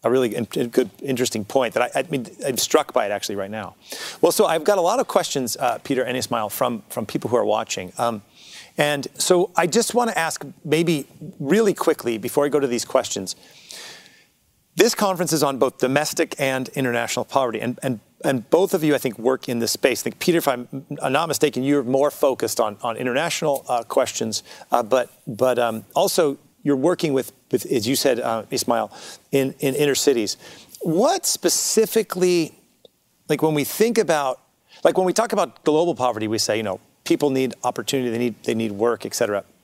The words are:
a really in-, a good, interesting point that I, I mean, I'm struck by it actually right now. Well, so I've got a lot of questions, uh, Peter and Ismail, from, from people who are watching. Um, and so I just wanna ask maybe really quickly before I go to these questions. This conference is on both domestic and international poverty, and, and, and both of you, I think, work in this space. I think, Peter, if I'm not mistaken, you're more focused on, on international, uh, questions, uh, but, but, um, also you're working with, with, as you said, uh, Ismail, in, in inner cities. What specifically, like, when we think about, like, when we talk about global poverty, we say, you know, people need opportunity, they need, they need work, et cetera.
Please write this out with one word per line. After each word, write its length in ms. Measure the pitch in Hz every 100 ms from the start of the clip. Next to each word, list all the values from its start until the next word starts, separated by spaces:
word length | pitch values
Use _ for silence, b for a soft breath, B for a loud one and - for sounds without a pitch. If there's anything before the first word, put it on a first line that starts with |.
a 80 | 120
really 240 | 127 123 123
in-, 120 | 117 -
a 120 | 123
good, 240 | 123 117 -
interesting 420 | 139 127 123 113
point 300 | 104 135 120
that 220 | 123 120 139
I, 60 |
I 20 |
mean, 240 | 135 143 107 - 143
I'm 120 | 120
struck 360 | - 156 147
by 140 | - 107
it 40 |
actually 260 | 101 - 101
right 120 | 98
now. 260 | 107 95 - B B B B
Well, 100 | 160
so 140 | - 196
I've 180 | 165
got 140 | 156 202
a 40 |
lot 180 | 170 240
of 80 | 247
questions, 500 | - - 147 123 -
uh, 220 | 131 113
Peter 240 | - 131
and 120 | 120 127
Ismail, 340 | 117 120 107
from, 340 | - 123 117 -
from 180 | - 107
people 240 | - -
who 60 | 120
are 80 | 107
watching. 460 | 107 113 - 92 -
Um, 240 | 120 110 - B B B B -
and 300 | 147 147 135 -
so 340 | - 180 180 -
I 100 | 175
just 300 | 220 226 233
wanna 160 | 240
ask 340 | 180 165 - 143 -
maybe 440 | 151 151 170 160 - - 151 -
really 340 | 139 190 220
quickly 460 | 180 - 156 117 113
before 260 | 117 - 143
I 40 |
go 100 | 147
to 80 | 139
these 180 | 120 -
questions. 500 | 131 117 - 95 - B B B B B B B B B B _ _ _ -
This 180 | 220
conference 400 | - 202 185 170
is 80 | 156
on 160 | 143 135
both 220 | 131 -
domestic 560 | 131 139 151 - 160 -
and 300 | 135 131 131 -
international 500 | 131 120 117 - 110
poverty, 360 | 139 127 110
and, 180 | 113 123
and, 180 | 135 117 _ _
and 240 | - 135 107
both 240 | 160 190 185
of 80 |
you, 100 | 156
I 60 | 139
think, 180 | 135 104
work 320 | 117 131 -
in 80 | 123
this 140 | 117
space. 300 | - 135 120
I 20 |
think, 160 | - -
Peter, 180 | - 170
if 100 | 156
I'm 380 | 123 123 135 139 139
not 260 | 147 135 165
mistaken, 360 | 143 151 131
you're 180 | 135 143
more 300 | 120 135 147
focused 480 | - 143 123 113 -
on, 180 | 113 104
on 120 | 123 113
international, 680 | 127 123 165 - 156 139 -
uh, 140 | 123
questions, 640 | 117 - 123 - 113 107 B B B
uh, 120 | 123
but, 280 | 113 127 120 - -
but, 320 | 107 131 123
um, 280 | 120 113 107 -
also 420 | 190 - 156 139 _ _
you're 120 | 147 139
working 380 | 139 180 165
with, 180 | 131 120 _ _
with, 120 | 123 -
as 200 | 131 107
you 80 | 135
said, 240 | 143 117
uh, 240 | 123 113 104
Ismail, 420 | 127 - 117 107 B B B B
in, 220 | 139 135 135
in 160 | 143 139
inner 180 | 147
cities. 420 | 131 - 123 104 - B B B B
What 420 | - 160 262 381
specifically, 1300 | - - 170 - - - 220 226 208 - 180 175 156 - _ _ - _ _ _ _
like, 140 | 151
when 100 | 160
we 100 | 151
think 360 | 135 - 226 226
about, 420 | 165 160 139 127 _ _ _ B
like, 140 | 160 170
when 80 | 185
we 80 |
talk 180 | 175 226
about 320 | 202 160 -
global 300 | - 151 175
poverty, 340 | 147 127 110 107
we 120 | 107
say, 180 | - 110
you 60 |
know, 160 | 107 92 _ _
people 260 | - 170 151
need 240 | 131 131 -
opportunity, 460 | 123 - 110 135 123
they 80 | 113
need, 260 | 123 107 -
they 100 | 117
need 160 | 110
work, 340 | 101 117 113 110
et 80 |
cetera. 300 | - 117 101 - _